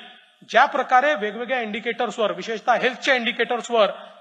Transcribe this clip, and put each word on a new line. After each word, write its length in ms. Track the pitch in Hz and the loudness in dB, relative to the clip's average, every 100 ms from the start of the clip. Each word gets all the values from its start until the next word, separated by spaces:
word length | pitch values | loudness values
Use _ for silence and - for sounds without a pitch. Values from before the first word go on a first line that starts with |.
| - - _ _ - | -20 -20 _ _ 0
ज्या 160 | 214 | 4
प्रकारे 500 | 277 269 - 254 294 | 4 2 2 4 4
वेगवेगळ्या 460 | 294 208 220 240 254 | 0 -4 -6 -4 -4
इंडिकेटर्सवर, 720 | 214 226 233 226 240 202 202 | -4 -6 -6 -4 -4 -2 -2
विशेषतः 420 | 170 185 214 - | -2 -8 -4 0
हेल्थच्या 400 | 214 226 226 - | 2 0 -2 0
इंडिकेटर्सवर 760 | 254 226 240 233 240 - 233 196 - - - | 0 0 -2 -2 -2 0 2 2 0 -16 -20